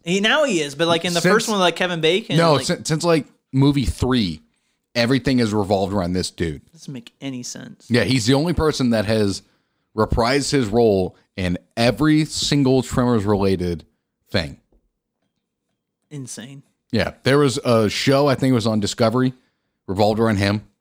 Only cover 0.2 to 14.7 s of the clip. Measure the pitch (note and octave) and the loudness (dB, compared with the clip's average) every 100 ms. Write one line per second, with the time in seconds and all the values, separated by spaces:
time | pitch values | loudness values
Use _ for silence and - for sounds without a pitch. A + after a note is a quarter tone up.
0.2 | A3 D4 C#4+ F3 C#3+ C#3 E3+ E3+ F3+ E3+ | 2 2 2 0 -4 -2 0 0 -2 0
1.2 | F3 A3 A3+ G3+ F3+ E3+ F#3 E3 D#3+ F#3+ | 2 2 0 0 0 0 -4 0 0 0
2.2 | - D#3 E3 C#3 - E3+ G#2+ D#3 E3+ E3 | 0 2 2 2 0 -6 -4 -2 0 0
3.2 | - _ _ C3+ C#3 C#3 A2 - B2 B2+ | -2 _ _ 2 2 2 -2 -2 0 0
4.2 | F#2 E2 _ _ _ _ _ A#2+ A#2 C3+ | -2 -6 _ _ _ _ _ -2 0 0
5.2 | C#3 B2+ A2+ G#2+ F#2+ G2 G2 G2+ F2 F#2 | 2 0 0 0 0 0 0 -2 -2 -2
6.2 | E2+ - E2+ C#2+ - D#3+ - B2+ - - | -4 -4 -6 -6 -14 -20 -16 -16 -18 -16
7.2 | C#3 B2+ B2 - B2+ - - A#2+ A2 C3 | -12 -12 -12 -16 -18 -16 -2 0 0 0
8.2 | A2 C#3 E3+ D#3+ D#3 - B2 A2+ G2+ A2 | 2 0 0 0 -2 0 0 0 0 0
9.2 | G2+ F#2+ - _ _ _ _ G#2+ G#2+ - | 0 -4 -10 _ _ _ _ -4 -2 0
10.2 | A#2 C#3+ C3 C#3+ A2 A#2 A2+ G2 F#2 - | 0 0 0 0 0 2 4 2 0 -6
11.2 | _ - F2+ F2 _ - A#2+ A2 D3+ D3+ | _ -6 -4 -4 _ 0 0 2 2 2
12.2 | D#3 - - D3 B2+ C3 - - B2 A#2 | 0 -4 -2 0 2 2 0 -2 0 0
13.2 | G2 G2+ G2 F#2 F2+ E2 - _ _ _ | 2 2 2 0 -2 -6 -10 _ _ _
14.2 | _ G2+ E2 - _ | _ -6 -6 -10 _